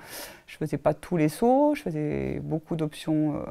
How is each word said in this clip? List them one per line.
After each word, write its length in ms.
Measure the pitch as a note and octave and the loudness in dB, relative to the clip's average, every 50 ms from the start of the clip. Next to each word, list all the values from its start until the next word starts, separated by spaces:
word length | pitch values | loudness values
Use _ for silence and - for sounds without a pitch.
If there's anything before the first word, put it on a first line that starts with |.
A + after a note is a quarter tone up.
| - - - - - - - - - | -12 -16 -14 -14 -14 -16 -18 -20 -20
je 100 | - - | -18 -10
faisais 200 | - D#3+ D3+ - | -6 -6 -4 -4
pas 160 | C#3 - D#3 D#3 | 0 2 2 0
tous 240 | - - - F3+ | 0 -2 -2 0
les 140 | E3+ D3+ D3+ | 2 2 2
sauts, 440 | D3+ - A#3 A#3 B3+ C4+ D4 D4 D4+ | 2 2 4 4 6 6 6 4 2
je 80 | D4 - | 0 -2
faisais 580 | F#3+ D#3+ D3+ D3+ D3 D3 C#3 C3+ C3 C3+ C#3+ C#3+ | -6 -4 -2 -2 -2 -2 -2 -2 -4 -4 -4 -4
beaucoup 340 | D3 D3+ D#3+ - - E3+ | -4 -4 -4 -4 -4 -4
d'options, 600 | D#3 D#3 D3+ - - - E3 D#3 D#3 D#3 D3+ C#3+ | -4 -4 -4 -6 -8 -4 0 0 2 2 0 0
euh, 20 | - - - | -2 -6 -8